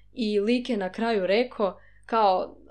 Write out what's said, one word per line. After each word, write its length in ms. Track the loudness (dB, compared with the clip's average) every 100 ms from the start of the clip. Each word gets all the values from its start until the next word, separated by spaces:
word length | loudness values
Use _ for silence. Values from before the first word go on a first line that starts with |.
| -14
i 280 | -6 -2 0
lik 280 | 0 0 -2
je 80 | -4
na 160 | -4
kraju 340 | -4 -2 0 2
rekao, 520 | 2 0 -2 -4 -4 -16 -18 -2
kao, 500 | 2 4 4 -2 -10 -4